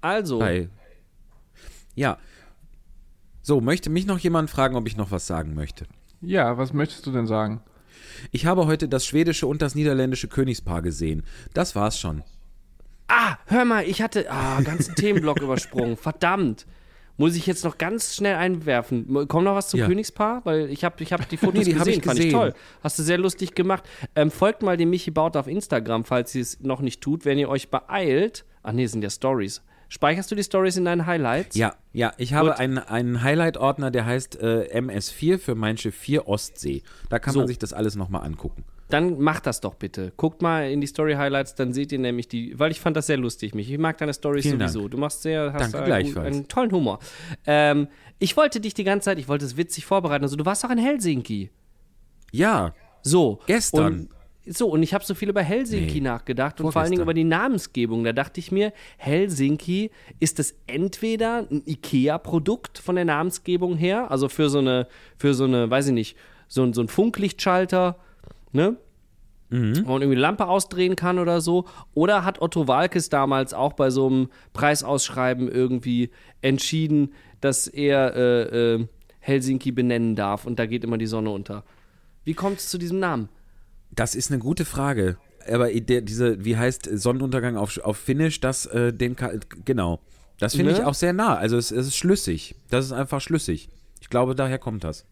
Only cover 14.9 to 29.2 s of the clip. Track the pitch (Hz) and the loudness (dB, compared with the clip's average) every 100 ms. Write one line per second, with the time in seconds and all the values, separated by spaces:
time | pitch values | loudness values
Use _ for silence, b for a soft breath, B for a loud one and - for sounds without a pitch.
14.9 | - 208 202 156 139 139 127 - 127 120 | 0 2 4 4 2 0 -2 -2 -2 -2
15.9 | 113 160 151 170 196 156 107 - b b | -2 -4 0 2 2 0 -2 -12 b b
16.9 | b b - 156 170 180 180 170 - 165 | b b 0 2 2 -2 -2 -4 -2 -4
17.9 | 226 - - 202 180 180 180 156 123 113 | -2 -4 -2 0 2 0 0 2 0 2
18.9 | 123 113 135 143 160 190 196 190 120 120 | -4 0 -2 2 2 4 2 0 0 2
19.9 | 185 220 - 214 247 185 156 147 143 175 | 2 -2 -2 -2 0 0 0 0 -2 -4
20.9 | - 160 175 139 160 202 190 190 156 180 | -4 -4 -4 -4 0 2 4 4 4 4
21.9 | 175 - 127 165 156 180 B B B 151 | 2 2 2 4 4 2 B B B -6
22.9 | - 160 175 185 - 180 - 180 190 B | -2 0 2 2 0 -6 0 0 0 B
23.9 | B B - 151 - 196 220 202 175 170 | B B 2 2 4 2 2 0 2 2
24.9 | 180 175 156 160 160 131 175 - 131 110 | 2 0 0 0 0 -2 -6 -2 -2 0
25.9 | 113 117 127 120 131 120 - 131 131 139 | -2 0 0 0 -4 -6 -6 -4 -2 -4
26.9 | - - 160 147 139 143 139 - 165 - | -4 -4 -2 0 0 0 -2 -2 -6 -2
27.9 | 196 175 135 214 - - _ 110 117 123 | -2 2 2 2 -4 -20 _ -4 -2 0
28.9 | 110 104 - | -2 -4 -2